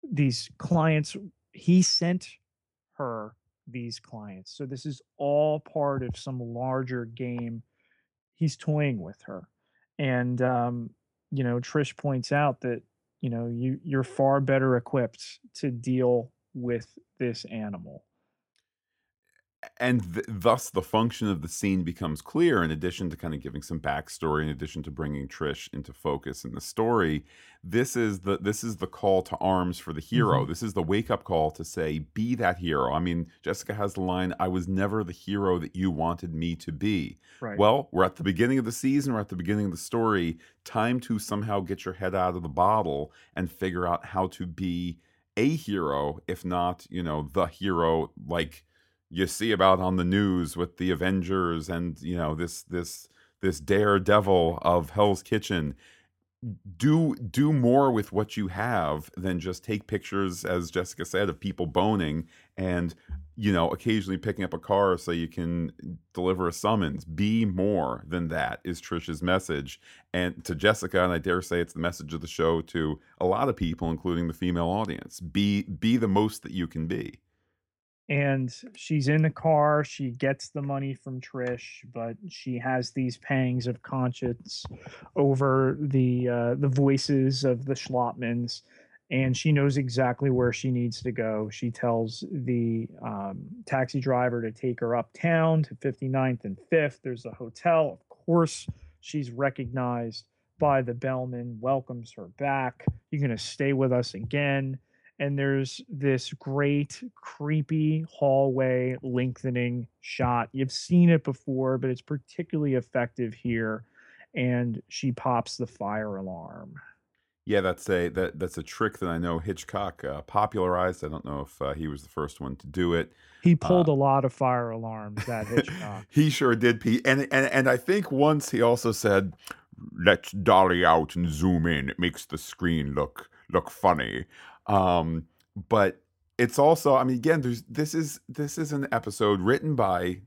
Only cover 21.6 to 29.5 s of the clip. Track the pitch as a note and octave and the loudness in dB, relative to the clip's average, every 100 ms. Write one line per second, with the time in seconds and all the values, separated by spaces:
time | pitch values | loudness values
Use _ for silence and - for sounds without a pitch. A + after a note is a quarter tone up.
21.6 | G2+ F#2+ E2+ E2+ E2+ D2+ - D3+ E3+ A#2+ | 0 0 0 -4 -4 -6 -6 2 4 4
22.6 | E2 D#2 F2 - F#2 D#2 G#2 D2+ - C#2 | 2 0 -4 -4 -6 -6 -8 -8 -8 -12
23.6 | - D#2+ D2 C#2+ D#2 - D#2+ D2+ D#2 C#2 | -8 -6 -4 -4 -6 -6 -2 0 -2 -4
24.6 | D2+ - D2+ D2 D2+ D2 C#2 - D2+ C#2 | -8 -10 -12 -8 -6 -6 -8 -6 -6 -6
25.6 | - C#2+ D2 C#2 D#2+ C#2+ C#2 C2+ C2 C2 | -10 -12 -12 -8 -6 -4 -6 -12 -12 -12
26.6 | - - A2+ A#2 F2 D2+ - - - _ | -10 -4 0 2 2 0 -6 -20 -20 _
27.6 | F2+ G2+ C3 A#2+ A2+ G2 F#2 G2 F#2+ G#2 | -4 0 0 2 0 0 -2 0 0 -2
28.6 | A#2 G2+ F#2 - G2+ F#2+ F#2 - F#2 | -4 -6 -8 -2 2 2 0 -4 0